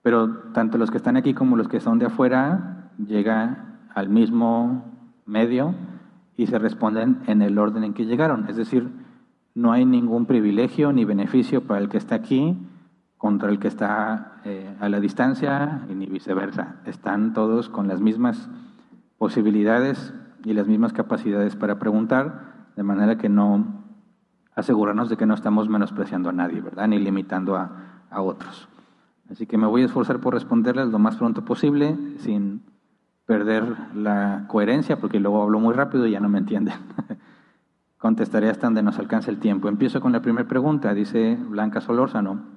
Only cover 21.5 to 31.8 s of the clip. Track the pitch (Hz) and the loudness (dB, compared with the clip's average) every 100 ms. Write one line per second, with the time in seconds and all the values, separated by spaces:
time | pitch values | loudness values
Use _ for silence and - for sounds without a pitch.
21.5 | - 104 101 110 107 110 131 147 - - | 0 -2 0 0 0 2 0 0 -8 -18
22.5 | - - - 101 98 104 110 110 101 104 | -20 -16 -6 -2 2 2 2 2 4 4
23.5 | 101 107 - - - _ _ _ _ _ | 2 0 -6 -16 -20 _ _ _ _ _
24.5 | - 107 110 104 104 117 110 107 107 110 | -6 0 2 2 0 -2 0 2 2 2
25.5 | 104 107 104 101 - 101 95 90 87 87 | 0 2 0 0 -4 -4 -4 -2 -2 -4
26.5 | 85 85 - 107 104 98 98 95 92 92 | -4 -8 -4 0 2 0 -2 -2 -4 -2
27.5 | 95 90 - - - _ 98 95 - - | -2 -4 -10 -20 -20 _ -6 -4 -6 -14
28.5 | - - - _ _ _ _ _ - 110 | -18 -20 -20 _ _ _ _ _ -12 -2
29.5 | 107 107 120 127 135 117 123 123 120 - | 2 4 4 2 2 0 0 0 -2 0
30.5 | 117 117 123 127 107 110 110 117 - 110 | 2 2 0 0 4 2 2 -2 -2 -4
31.5 | - 147 143 | 0 2 2